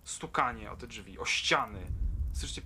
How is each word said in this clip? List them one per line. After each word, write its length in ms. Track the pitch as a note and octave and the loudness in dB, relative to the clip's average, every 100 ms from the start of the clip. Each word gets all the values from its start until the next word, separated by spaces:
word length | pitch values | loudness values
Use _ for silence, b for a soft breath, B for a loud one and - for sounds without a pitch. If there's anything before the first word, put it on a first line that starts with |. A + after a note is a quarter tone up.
stukanie 680 | - - D#3 - B2+ A#2 G#2 | -10 -8 0 2 2 0 -8
o 60 | G2+ | -10
te 100 | A#2+ | -10
drzwi, 320 | A2 G2 - | -12 -12 -4
o 60 | |
ściany. 640 | - - - D#3 A2+ G2+ F#2 - - - - | 0 2 6 6 4 -2 -4 0 0 0 -2
Słyszycie 300 | - C#3 - | -2 -4 -6